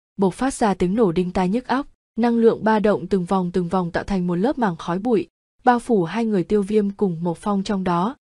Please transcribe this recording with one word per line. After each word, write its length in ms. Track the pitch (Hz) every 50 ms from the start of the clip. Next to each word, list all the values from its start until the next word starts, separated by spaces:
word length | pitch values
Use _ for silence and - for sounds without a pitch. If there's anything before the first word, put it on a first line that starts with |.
| _ _ _ -
bộc 140 | 196 185 -
phát 200 | - 254 269 -
ra 200 | - 247 208 190
tiếng 200 | - 185 175 190
nổ 180 | 240 226 185 165
đinh 180 | 185 180 180
tai 180 | - 202 185 180
nhức 180 | 202 254 254
óc, 200 | - 240 262 294 - - _ _ _ _
năng 200 | 220 226 240 233
lượng 280 | 233 226 226 165 - -
ba 140 | 220 220 214
động 280 | 196 214 196 131 151
từng 180 | 180 208 190 175
vòng 260 | 175 202 190 180 175
từng 180 | 175 190 175 170
vòng 220 | 196 190 180 170
tạo 140 | - 151 -
thành 220 | - 202 190 180
một 80 | 180 175
lớp 240 | 175 196 262 311 269
màng 180 | 233 196 170
khói 220 | - - - 170 190
bụi, 300 | 190 254 233 180 - - _ _ _ _ _ _ -
bao 140 | 247 240 240
phủ 260 | - - 240 196 165
hai 200 | 160 180 226 233
người 200 | 220 208 185 165
Tiêu 180 | - 214 208 196
Viêm 280 | 190 214 214 202 202
cùng 280 | 202 - 214 190 170 160 170
Mộc 140 | 180 165
Phong 260 | - - 214 202 196 196
trong 220 | - 214 190 185
đó, 320 | 180 175 170 180 233 277 -